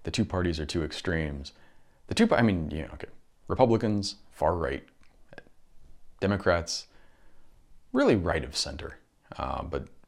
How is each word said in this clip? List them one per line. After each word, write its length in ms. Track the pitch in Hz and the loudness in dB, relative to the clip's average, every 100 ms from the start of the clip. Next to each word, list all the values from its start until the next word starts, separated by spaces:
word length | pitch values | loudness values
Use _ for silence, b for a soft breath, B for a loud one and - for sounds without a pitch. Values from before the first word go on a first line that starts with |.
the 60 | - | -4
two 160 | - 104 | -2 0
parties 340 | 92 90 80 | 2 0 0
are 60 | 76 | -2
two 180 | 87 | -2
extremes. 720 | 78 - - 82 78 71 69 b b b b b - | -4 -4 -2 -2 -2 -4 -10 b b b b b -2
The 80 | 95 | 2
two, 120 | 220 | 4
I 100 | - | 6
mean, 300 | 117 90 78 | 4 4 -2
you 120 | 76 | -6
know, 60 | 71 | -8
okay, 160 | - - - - _ - | -10 -14 -16 -20 _ -4
Republicans, 680 | 98 127 113 110 104 101 - - | 4 6 6 2 0 -2 -8 -16
far 240 | - 76 87 | 0 2 2
right, 280 | 71 67 - - - - - - - - - - - - - - | 0 -4 -10 -20 -20 -20 -20 -20 -20 -20 -20 -20 -18 -18 -18 -4
Democrats, 680 | 98 98 98 85 82 - - b b b b b b b - - - | 0 2 2 2 0 -8 -10 b b b b b b b -20 -20 -4
really 220 | 254 269 110 | 2 4 4
right 280 | 85 82 | 2 -2
of 120 | 71 - | -2 -4
center, 420 | 71 69 - - _ _ _ - | -6 -6 -12 -14 _ _ _ -8
uh, 260 | 65 65 | -6 -6
but 240 | 67 73 - - | -4 -6 -6 -14